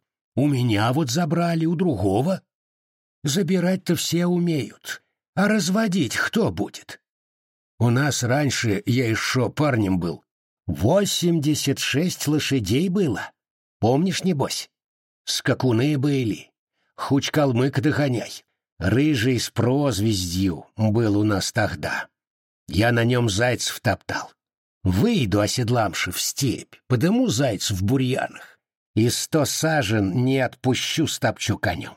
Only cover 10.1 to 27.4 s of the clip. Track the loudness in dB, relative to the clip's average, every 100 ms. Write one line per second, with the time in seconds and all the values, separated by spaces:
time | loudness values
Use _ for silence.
10.1 | -6 _ _ _ _ -8 0 4 4 2
11.1 | 0 2 2 2 0 0 -2 -2 0 -2
12.1 | -2 0 0 0 -2 0 0 0 0 0
13.1 | -2 -8 _ _ _ _ -2 2 2 2
14.1 | 0 0 0 -2 -6 -12 _ _ _ _
15.1 | _ -8 -4 -2 0 2 2 2 0 0
16.1 | 0 0 -4 -10 _ _ _ _ -10 0
17.1 | 0 0 2 2 2 0 2 0 0 0
18.1 | -2 -6 -12 -20 _ _ -6 0 2 2
19.1 | 2 2 0 -2 0 0 2 0 0 0
20.1 | 0 -2 0 0 -2 -8 -2 0 2 2
21.1 | 2 2 0 -2 -2 -2 -2 -6 -8 -10
22.1 | _ _ _ _ _ -6 0 2 2 2
23.1 | 2 0 0 0 0 -4 -4 -4 -4 -4
24.1 | -10 -10 _ _ _ _ _ -2 2 2
25.1 | 2 2 2 0 0 0 0 0 -2 -6
26.1 | -4 -6 -4 -4 -4 -8 -14 -2 0 2
27.1 | 2 2 2